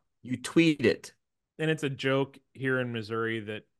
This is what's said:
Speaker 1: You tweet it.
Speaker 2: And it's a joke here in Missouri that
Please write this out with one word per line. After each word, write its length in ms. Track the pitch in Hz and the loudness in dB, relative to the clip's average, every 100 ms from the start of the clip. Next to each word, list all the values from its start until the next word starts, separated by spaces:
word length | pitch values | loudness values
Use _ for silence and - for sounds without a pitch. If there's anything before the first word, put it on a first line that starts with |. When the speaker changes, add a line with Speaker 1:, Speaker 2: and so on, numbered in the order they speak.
| _ _ | _ _
Speaker 1:
You 140 | 117 123 | -8 -6
tweet 480 | - 170 165 147 | 2 4 6 6
it. 300 | 110 - - _ _ _ _ - | 2 2 -4 _ _ _ _ -6
Speaker 2:
And 120 | 156 | -2
it's 120 | 156 | 0
a 60 | 143 | -2
joke 500 | 123 135 135 135 - _ | -2 0 0 0 -6 _
here 260 | 120 131 127 | -6 -2 0
in 140 | 123 | -2
Missouri 480 | 117 104 113 113 113 | -6 -6 -4 -2 -4
that 220 | 104 107 - | -6 -12 -12